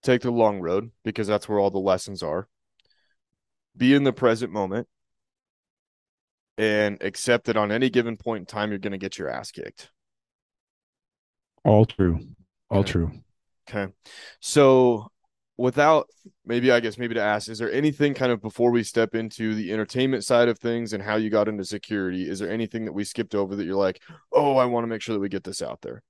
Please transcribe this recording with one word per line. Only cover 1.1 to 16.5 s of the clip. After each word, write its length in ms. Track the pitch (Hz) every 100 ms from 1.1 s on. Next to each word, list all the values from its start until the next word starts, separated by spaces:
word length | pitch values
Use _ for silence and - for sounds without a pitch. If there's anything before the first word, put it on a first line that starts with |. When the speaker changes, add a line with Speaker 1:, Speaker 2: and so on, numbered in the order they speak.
| 107 104
Speaker 1:
that's 220 | 104 -
where 100 | 104
all 120 | 101
the 80 | 98
lessons 440 | 98 92 - 95
are. 260 | 76 80 98 _ _ _ _ _ _ _ _ _ _ _ _
Be 200 | - 127
in 100 | 139
the 80 | 135
present 400 | 120 127 113 113
moment 360 | 101 95 101 117 _ _ _ _ _ _ _ _ _ _ _ _ _ _ _ _ -
and 460 | 110 107 104 101
accept 440 | 95 - - 120 -
that 100 | 110
on 160 | 104
any 180 | 110 131
given 260 | 123 117 113
point 240 | - 110
in 60 | 87
time, 240 | 107 107
you're 80 | 101
gonna 200 | 104 98
get 200 | 95 -
your 100 | 80
ass 220 | 62 -
kicked. 400 | - - - - _ _ _ _ _ _ _ _ _ _ _ _ _ _ _ _ _
Speaker 2:
All 200 | - 107
true. 360 | 110 - 92 80 - - _ _ _
All 100 | 101
Speaker 1:
Okay. 120 | 98
Speaker 2:
true. 180 | - 82 - _ _ _ _ -
Speaker 1:
Okay. 240 | 104 98 _ - - - -
So 680 | - 151 139 131 123 113 104 _ _ _ _ -
without, 520 | 123 127 151 156 - _ - _
maybe, 260 | -